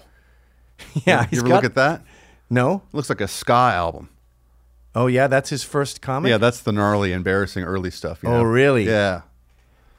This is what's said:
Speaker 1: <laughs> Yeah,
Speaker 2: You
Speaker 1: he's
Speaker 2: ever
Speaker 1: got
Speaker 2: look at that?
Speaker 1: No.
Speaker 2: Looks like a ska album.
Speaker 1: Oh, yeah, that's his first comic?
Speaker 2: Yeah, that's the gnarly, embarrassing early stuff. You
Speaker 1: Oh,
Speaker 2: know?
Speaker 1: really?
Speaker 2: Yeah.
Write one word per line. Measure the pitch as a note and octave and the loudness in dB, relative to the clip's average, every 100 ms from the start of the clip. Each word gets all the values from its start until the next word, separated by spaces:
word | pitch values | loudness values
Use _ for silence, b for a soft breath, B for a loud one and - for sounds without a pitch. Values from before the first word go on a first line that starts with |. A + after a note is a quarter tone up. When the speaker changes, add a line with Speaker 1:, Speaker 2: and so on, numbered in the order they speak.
Speaker 1:
<laughs> | - _ _ _ _ _ _ _ - D3+ F#3 | -18 _ _ _ _ _ _ _ -10 -4 2
Yeah, | D3 | 2
Speaker 2:
You | A#2 | 2
Speaker 1:
he's | C3 | 0
Speaker 2:
ever | A#2+ | 2
Speaker 1:
got | - | 2
Speaker 2:
look | |
at | B2 C3 | 2 2
that? | C#3 D#3+ b b b b _ | 0 0 b b b b _
Speaker 1:
No. | B2 B2+ F#3+ - | 0 2 0 -4
Speaker 2:
Looks | C#3 C3+ | -8 -6
like | A#2+ | -4
a | G2 | -4
ska | - - | -6 0
album. | A#2+ B2 F2+ E2+ D#2 D#2 _ _ _ _ _ _ _ _ | 4 4 2 -2 -6 -16 _ _ _ _ _ _ _ _
Speaker 1:
Oh, | A2+ B2+ | -2 0
yeah, | B2 C#3 | 2 2
that's | C#3 - | 2 0
his | C3+ | -8
first | - D3 C#3 - | -4 -4 -4 -8
comic? | - C3+ C3 | -8 -4 0
Speaker 2:
Yeah, | A2+ | 2
that's | A#2+ A#2 | 2 0
the | - | -4
gnarly, | G#2 G#2 G#2 G2 | 0 2 2 0
embarrassing | F2+ F#2 G2 F#2+ G2 | -2 0 0 -2 -4
early | F2 F#2+ F2+ | -6 -6 -6
stuff. | - D#2+ E2 | -8 -10 -8
You | A2+ | -2
Speaker 1:
Oh, | A#2+ | 0
Speaker 2:
know? | |
Speaker 1:
really? | A#2 A#2+ C#3 B2+ | 2 2 4 2
Speaker 2:
Yeah. | G#2 G#2+ G2+ F2 - _ _ _ _ _ _ | 2 2 0 -2 -8 _ _ _ _ _ _